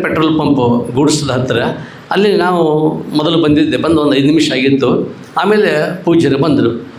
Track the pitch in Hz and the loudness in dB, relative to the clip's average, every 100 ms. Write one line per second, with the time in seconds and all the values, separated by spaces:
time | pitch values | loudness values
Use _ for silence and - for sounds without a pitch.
0 | - 165 160 156 143 123 120 120 - 120 | -2 0 0 2 0 2 2 0 -2 0
1 | 151 151 135 123 - 117 139 - - - | 0 0 -2 -2 -2 -2 -2 -6 -12 -14
2 | - 175 208 175 175 180 160 156 156 - | -6 0 2 2 2 2 2 2 0 -2
3 | - 147 156 165 151 147 151 123 147 160 | -4 -2 0 2 2 2 2 0 0 0
4 | 147 131 143 156 135 131 135 135 123 - | 2 2 2 2 0 0 0 2 2 0
5 | - - - - 185 214 185 151 165 - | -4 -10 -10 -2 0 2 2 0 -2 -4
6 | - 165 139 135 160 - 117 - - | 0 2 2 2 0 0 0 -2 -10